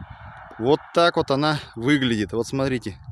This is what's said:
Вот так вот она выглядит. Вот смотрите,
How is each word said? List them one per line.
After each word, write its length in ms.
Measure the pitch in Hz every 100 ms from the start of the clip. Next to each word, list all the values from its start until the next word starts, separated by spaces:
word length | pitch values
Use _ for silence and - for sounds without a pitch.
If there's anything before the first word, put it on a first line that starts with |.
| - - - - - -
Вот 220 | 120 151 - 175
так 220 | 170 170
вот 120 | 156
она 300 | 135 151 147 - 113
выглядит. 580 | 123 147 127 110 98
Вот 140 | 113 113
смотрите, 500 | 135 135 127 104 - -